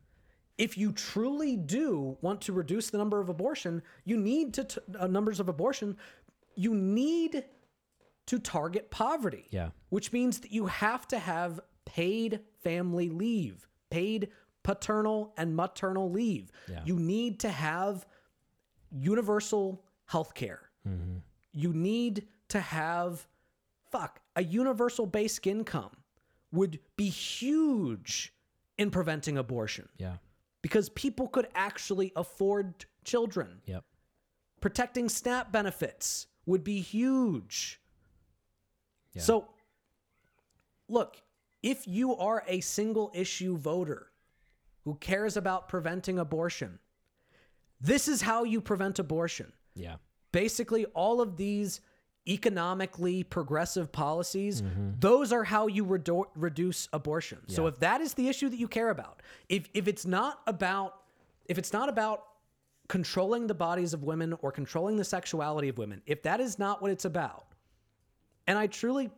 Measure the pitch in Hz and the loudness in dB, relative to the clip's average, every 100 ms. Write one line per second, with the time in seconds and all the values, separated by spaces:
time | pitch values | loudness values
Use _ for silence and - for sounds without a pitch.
0 | _ _ _ _ _ - 226 185 208 - | _ _ _ _ _ -2 -2 2 0 0
1 | - 202 240 285 302 226 143 233 311 165 | -4 -2 0 0 0 0 0 0 2 2
2 | 135 131 175 202 - 185 147 208 - 208 | 0 -2 -2 -2 -2 -2 0 0 0 0
3 | 208 208 180 165 233 302 180 170 - - | 2 2 0 0 -2 -2 -4 -4 -6 -12
4 | 175 226 202 294 277 269 - - - 190 | -2 2 4 2 2 -2 -6 -8 -10 -2
5 | 185 190 214 196 185 156 226 269 208 190 | 2 2 2 0 -2 0 0 0 -4 -6
6 | - - _ _ _ - 214 214 190 214 | -12 -20 _ _ _ -2 2 4 4 4
7 | 285 339 320 302 262 - _ _ _ _ | 4 2 2 -2 -6 -16 _ _ _ _
8 | _ _ - 247 - 165 160 196 - - | _ _ -4 -2 0 -2 -2 -4 -6 -2
9 | 233 311 208 113 - 95 85 - - 202 | 0 2 -2 -4 -6 -4 -4 -8 -4 -4
10 | - 240 247 - - 214 185 - 208 247 | -2 0 2 0 -4 -2 -2 0 0 0
11 | - 233 175 165 175 165 - _ - - | -2 -4 -2 -2 -2 -4 -12 _ -8 -2
12 | 175 226 226 214 - _ 175 170 180 175 | 0 0 0 -4 -8 _ -2 0 0 0
13 | 175 165 226 226 127 90 - _ _ 165 | 0 0 0 0 0 -6 -18 _ _ 0
14 | 196 220 202 - _ _ - 196 - 214 | 0 0 -2 -8 _ _ -2 -2 0 2
15 | 214 214 214 160 165 160 180 - 196 190 | 2 0 -2 -4 0 0 0 -2 -2 0
16 | 190 190 233 143 92 - - 82 110 175 | 0 0 0 0 -6 -16 -12 -6 -2 0
17 | 165 214 240 196 220 143 156 165 196 185 | 2 2 0 -2 -2 -2 -2 0 -2 -2
18 | - _ _ _ _ _ _ _ - 139 | -10 _ _ _ _ _ _ _ -12 -2
19 | 147 220 208 208 208 214 190 185 - _ | 2 2 4 2 2 0 0 -4 -14 _
20 | - 165 156 - 110 80 - _ 98 90 | -2 -2 -2 -6 -8 -8 -18 _ -8 -6
21 | 87 90 - _ _ 151 170 160 185 233 | -6 -8 -10 _ _ -4 -2 0 0 0
22 | 240 202 - _ _ 208 - 160 160 175 | 0 -2 -8 _ _ -4 -2 -2 -2 -2
23 | 180 165 - _ _ _ _ _ _ 247 | -2 -4 -12 _ _ _ _ _ _ -6
24 | 156 - _ 170 175 208 262 226 240 240 | -6 -10 _ -2 0 2 2 4 2 2
25 | 202 214 214 - 190 214 220 151 98 - | 0 2 0 0 0 0 -2 -4 -6 -14
26 | _ _ _ _ _ 160 190 156 - - | _ _ _ _ _ 2 2 0 -10 -2
27 | 202 - - - 254 311 311 233 143 104 | -2 -2 -6 -4 0 4 4 2 0 -2
28 | - - - - _ _ _ - 208 180 | -4 -6 -6 -12 _ _ _ -2 0 2
29 | 160 151 151 143 120 123 107 - - - | 0 -2 -2 -2 -2 -2 -2 -6 -12 -8
30 | 92 90 - _ _ _ - 220 175 - | -8 -8 -12 _ _ _ 0 2 2 -2
31 | 277 254 262 269 233 175 196 - - 196 | -2 -2 0 0 0 -2 -2 -4 -4 -2
32 | 190 165 175 - 196 202 190 - - _ | 0 -2 -6 0 2 2 -2 -8 -18 _
33 | - 240 226 185 101 92 - 90 - _ | -2 0 2 -2 -6 -10 -10 -10 -10 _
34 | _ _ _ _ _ _ 202 208 247 254 | _ _ _ _ _ _ -2 0 0 0
35 | 233 - 240 247 247 214 202 - 156 - | 0 0 0 0 0 0 0 -2 -4 -4
36 | - - - _ - 185 160 202 175 214 | -4 -4 -8 _ 0 0 2 -4 -2 2
37 | 254 262 233 135 92 - - - _ _ | 4 4 4 0 -4 -6 -6 -10 _ _
38 | _ _ _ _ _ _ _ _ _ _ | _ _ _ _ _ _ _ _ _ _
39 | _ - 85 226 - - _ _ _ _ | _ 0 4 4 0 -14 _ _ _ _
40 | _ _ _ _ _ _ _ _ - 233 | _ _ _ _ _ _ _ _ 0 0
41 | - - _ _ _ _ 214 269 190 185 | 0 -4 _ _ _ _ -2 -2 -2 0
42 | 254 220 196 226 - 185 - - 214 220 | 0 0 0 0 0 -2 -2 -2 0 0
43 | 208 180 185 - 185 170 147 175 160 - | -2 -2 -4 -2 -2 -2 0 -2 -2 -6
44 | - _ _ _ _ _ _ _ 151 147 | -10 _ _ _ _ _ _ _ -8 -6
45 | - 190 214 208 185 185 - 185 165 180 | -2 0 0 0 0 -2 -2 -4 -2 -4
46 | 190 180 156 160 170 - 101 87 _ _ | -2 -2 0 0 -2 -2 -8 -10 _ _
47 | _ _ _ _ _ _ _ _ 139 277 | _ _ _ _ _ _ _ _ 4 4
48 | 302 262 208 226 240 220 - 196 196 196 | 4 2 2 2 2 0 0 0 2 0
49 | 151 160 170 - - - _ - 85 80 | 0 0 0 -4 -10 -16 _ -12 -10 -12
50 | - _ _ 175 220 233 226 226 208 165 | -16 _ _ 2 2 0 2 2 2 2
51 | 196 240 226 170 202 202 202 - - _ | 2 4 2 0 -2 0 -2 -4 -12 _
52 | _ _ - 202 233 185 170 185 185 - | _ _ -2 0 2 2 0 -2 -4 -2
53 | 180 185 180 175 139 151 170 185 160 - | 0 0 -2 -4 -2 -2 0 -2 -2 -2
54 | 147 165 170 196 202 156 98 92 98 113 | 0 0 -2 -2 -2 -2 -2 -2 -2 4
55 | 190 254 262 233 190 214 214 196 190 185 | 8 8 6 2 4 2 2 2 2 2
56 | 156 170 196 151 170 151 180 - - 151 | 2 0 0 -2 -2 0 0 0 -4 -4
57 | 147 160 - - - 165 160 131 165 254 | -2 -2 -4 -10 -4 0 0 2 2 4
58 | 320 - 254 262 277 233 233 226 226 151 | 0 0 0 2 -2 -2 -2 0 0 0
59 | 98 - - - - 190 - 208 190 208 | -6 -18 -20 -20 -2 0 0 0 0 0
60 | 185 185 269 277 - 185 185 196 190 - | 0 0 0 -2 -2 0 0 0 -2 -8
61 | _ _ _ _ - 175 - 208 277 226 | _ _ _ _ -6 -4 -2 0 0 2
62 | 214 214 - _ _ _ _ _ - 190 | 0 -2 -8 _ _ _ _ _ -4 -2
63 | 165 190 190 240 226 175 170 175 175 156 | 0 0 2 2 0 0 0 0 0 -2
64 | 139 160 165 165 139 139 139 165 196 214 | -2 -2 -2 -2 -4 -4 -4 -2 0 0
65 | 190 185 - 160 151 151 139 120 104 98 | 0 -2 -2 -2 -2 0 -2 -2 -6 -8
66 | - 147 156 214 254 185 196 202 196 190 | -4 -2 0 0 0 0 -2 0 0 0
67 | 185 165 135 - - - _ _ _ _ | -2 -2 -4 -6 -18 -20 _ _ _ _
68 | _ _ _ _ - 208 214 - 233 277 | _ _ _ _ 0 2 2 0 0 0
69 | 240 | -2